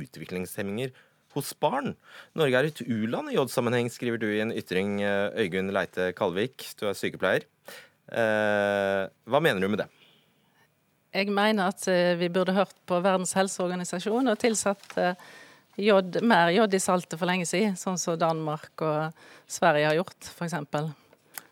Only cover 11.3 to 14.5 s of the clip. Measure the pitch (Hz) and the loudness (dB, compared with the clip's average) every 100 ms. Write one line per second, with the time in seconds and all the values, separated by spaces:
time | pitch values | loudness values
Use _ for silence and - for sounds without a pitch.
11.3 | 202 208 214 185 202 - 180 175 175 175 | 2 2 2 0 -2 0 2 4 2 0
12.3 | 180 185 190 185 - - 180 190 190 180 | 0 2 2 0 -4 -2 0 2 2 0
13.3 | 190 190 - 180 180 175 180 202 226 262 | 0 0 0 -4 -4 -6 -6 -2 0 2
14.3 | 214 247 | 2 0